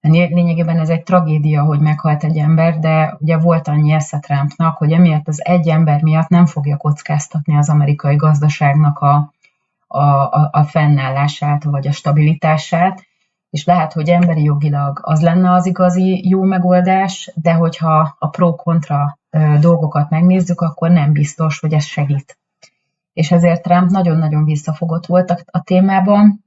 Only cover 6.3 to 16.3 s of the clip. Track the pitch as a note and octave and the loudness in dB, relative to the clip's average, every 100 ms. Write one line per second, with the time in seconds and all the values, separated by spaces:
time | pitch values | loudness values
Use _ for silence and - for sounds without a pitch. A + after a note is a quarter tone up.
6.3 | F3 F3 - C#3+ C#3+ D3+ D3 - D3+ - | 4 4 2 -4 -2 -2 -4 -4 -6 -4
7.3 | D#3+ D3 D3 D3 D3+ D3 D3 C#3+ D3 D#3 | -8 -2 0 2 2 2 0 0 2 2
8.3 | D3 D3+ - C#3+ D3 D3+ D3 C#3+ D3 D3 | 2 0 0 0 2 2 2 0 0 0
9.3 | _ _ _ _ _ _ C3+ C#3+ C#3 C#3 | _ _ _ _ _ _ -2 2 2 0
10.3 | D3 D3+ D3 D3 E3 D3+ D3 C3 C3+ C#3+ | 0 0 0 0 0 2 2 0 -2 -4
11.3 | - D3 D3 D3 C#3+ C#3 C#3+ D3+ D3+ D3+ | -4 -4 -4 -2 -4 -4 -4 -2 0 2
12.3 | D#3+ D#3+ D#3 - E3 F#3 F#3 _ _ _ | 0 0 -2 -2 -2 -2 -2 _ _ _
13.3 | _ _ D3+ - F3 D#3 E3 D3+ F3 F3 | _ _ -10 0 0 0 -4 0 2 2
14.3 | D#3+ D3+ D3 D3 C#3+ C#3+ C#3+ - D#3 E3 | 2 0 0 -2 -2 -4 -8 -4 0 2
15.3 | F3 F3+ F3+ F3+ F3+ F3+ F3+ F#3 F#3 F#3 | 2 2 2 0 0 0 2 0 0 0